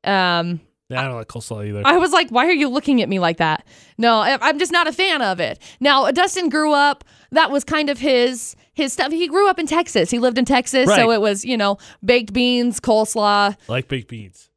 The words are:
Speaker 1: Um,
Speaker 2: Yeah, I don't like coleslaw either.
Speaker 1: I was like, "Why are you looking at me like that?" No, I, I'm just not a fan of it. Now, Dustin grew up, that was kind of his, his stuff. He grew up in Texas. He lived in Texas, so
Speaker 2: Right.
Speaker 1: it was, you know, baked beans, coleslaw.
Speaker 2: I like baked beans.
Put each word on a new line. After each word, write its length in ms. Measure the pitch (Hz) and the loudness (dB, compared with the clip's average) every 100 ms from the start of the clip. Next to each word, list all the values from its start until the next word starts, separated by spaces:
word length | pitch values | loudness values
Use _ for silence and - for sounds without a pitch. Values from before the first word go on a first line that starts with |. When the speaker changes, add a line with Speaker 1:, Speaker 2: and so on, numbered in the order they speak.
Speaker 1:
Um, 560 | - 196 180 170 170 170 _ _ _ | 0 0 2 0 -2 -6 _ _ _
Speaker 2:
Yeah, 120 | 127 | -6
I 40 | 135 | -6
don't 100 | 120 | -8
like 100 | 110 | -10
coleslaw 400 | 117 - 110 104 | -14 -12 -10 -8
either. 160 | 101 | -4
Speaker 1:
I 120 | 101 339 | 0 2
was 140 | 339 | 2
like, 160 | 339 302 | 0 0
"Why 160 | 226 294 | 0 0
are 60 | |
you 160 | 339 285 | 0 0
looking 340 | 254 285 262 | -2 0 0
at 60 | 196 | 2
me 100 | 196 | 0
like 200 | 170 170 | -2 0
that?" 280 | 160 156 - - _ - | -2 -2 -6 -20 _ -2
No, 200 | 233 226 | 2 4
I, 180 | 214 269 | 2 0
I'm 180 | 254 294 | 0 0
just 120 | 339 | 0
not 160 | 349 320 | 0 0
a 60 | |
fan 280 | - 381 311 | 0 -2 0
of 200 | 226 185 | -2 -2
it. 180 | 143 - - - | -4 -6 -16 -2
Now, 280 | 277 277 269 | 2 4 2
Dustin 360 | 277 370 381 339 | 0 0 0 -2
grew 240 | 302 302 | 0 0
up, 300 | 294 285 285 - _ _ | 2 2 0 -10 _ _
that 180 | 269 - | 0 0
was 140 | 277 | 0
kind 260 | - 302 294 | -2 -2 -2
of 80 | 262 | -2
his, 560 | 269 254 247 247 - - _ | 0 2 0 -2 -12 -16 _
his 200 | - 269 | -6 -6
stuff. 180 | - 269 | -2 -4
He 160 | 330 349 | -2 -2
grew 220 | 330 403 | 2 0
up 80 | 370 | 0
in 80 | 330 | -2
Texas. 440 | 320 349 220 175 | -2 0 0 0
He 80 | 240 | 0
lived 180 | 247 240 | 0 0
in 60 | |
Texas, 440 | 247 262 247 269 254 | 2 0 2 0 4
so 200 | 302 226 | 4 4
Speaker 2:
Right. 60 | |
Speaker 1:
it 60 | 226 | 4
was, 240 | 208 196 | 2 -2
you 120 | 214 240 | -4 -2
know, 220 | 202 196 - - | -2 -2 -8 -12
baked 280 | 196 247 214 | 2 2 2
beans, 460 | 208 247 247 240 - | -2 0 0 -2 -2
coleslaw. 760 | - 214 214 226 208 202 202 202 - | 0 0 2 0 0 2 0 -2 -6
Speaker 2:
I 40 | |
like 160 | 120 127 | -6 -4
baked 180 | 135 110 | -10 -10
beans. 400 | 117 98 _ _ | -16 -18 _ _